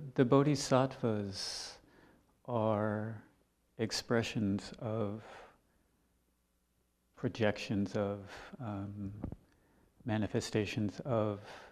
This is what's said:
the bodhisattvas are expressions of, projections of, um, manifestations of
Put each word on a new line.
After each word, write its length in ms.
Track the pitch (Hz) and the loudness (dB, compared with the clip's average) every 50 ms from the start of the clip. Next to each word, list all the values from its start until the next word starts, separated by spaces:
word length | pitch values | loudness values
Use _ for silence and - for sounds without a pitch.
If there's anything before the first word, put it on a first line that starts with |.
| 151 135 - | -4 -2 4
the 80 | - 131 | 4 6
bodhisattvas 1500 | 117 139 139 143 151 147 139 - - 135 127 131 135 - - - 117 107 104 101 98 98 95 - - - - - - - - - - - - - - - _ _ _ _ _ _ | 8 8 8 8 6 4 2 2 4 6 6 6 4 0 0 0 0 2 0 -2 -4 -4 -6 -6 -6 -6 -8 -10 -12 -14 -16 -20 -20 -20 -20 -20 -20 -20 _ _ _ _ _ _
are 760 | - 123 113 107 110 107 104 107 107 104 107 107 110 113 110 - - _ _ _ _ _ _ _ _ _ - | -2 0 2 4 4 4 4 2 2 0 0 -2 -4 -8 -10 -14 -20 _ _ _ _ _ _ _ _ _ -4
expressions 960 | 113 104 - - - - 120 117 110 - - 117 107 98 101 101 - - - - | -2 -2 -2 -4 0 2 2 2 2 2 0 0 0 2 0 0 -2 -8 -10 -8
of, 420 | 131 110 107 113 107 101 104 113 113 - - - - - - _ _ _ _ _ _ _ _ _ _ _ _ _ _ _ _ _ _ _ _ _ _ _ _ _ _ _ _ _ _ _ _ | -6 -4 -2 -2 -2 -4 -4 -8 -10 -14 -18 -18 -20 -20 -20 _ _ _ _ _ _ _ _ _ _ _ _ _ _ _ _ _ _ _ _ _ _ _ _ _ _ _ _ _ _ _ _
projections 800 | - - 120 - - 110 104 98 - - - 113 98 101 92 - | -4 -4 -4 0 2 2 2 2 2 -2 -2 0 0 0 0 0
of, 240 | 110 101 101 101 101 98 95 - - - - - - | 0 0 0 -2 -4 -8 -12 -14 -14 -14 -16 -12 -10
um, 540 | 127 107 104 98 101 101 101 104 101 98 107 104 - - - - - _ _ _ _ _ _ _ _ _ _ _ - | -8 -6 -6 -6 -6 -6 -6 -8 -8 -8 -6 -8 -8 -10 -10 -14 -18 _ _ _ _ _ _ _ _ _ _ _ -4
manifestations 960 | 120 107 110 104 - - 113 - - - 110 104 98 - 113 104 98 - - - | -2 0 0 0 0 0 -2 -2 0 0 0 0 0 0 -2 -2 -2 -4 -6 -4
of 340 | 143 120 110 107 107 104 98 104 - - - - - | 0 0 2 2 0 -2 -4 -8 -14 -16 -16 -18 -20